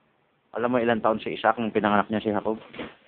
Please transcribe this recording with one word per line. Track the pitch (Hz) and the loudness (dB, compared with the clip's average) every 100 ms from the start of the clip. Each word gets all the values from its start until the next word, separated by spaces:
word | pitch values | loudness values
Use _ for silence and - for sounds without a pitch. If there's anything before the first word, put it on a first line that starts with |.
| _ _ _ _ _ | _ _ _ _ _
Alam | 107 120 | -4 0
mo | 123 | 2
ilang | 117 113 | 2 2
taon | 110 110 | 2 0
si | - | -2
Isaac | 78 107 107 | -2 0 0
nung | 113 | 0
pinanganak | 110 104 104 98 | 0 2 2 2
niya | 110 | -2
si | 110 | -2
Jacob? | 104 101 110 - - - - | -2 -2 -6 -8 -14 -14 -14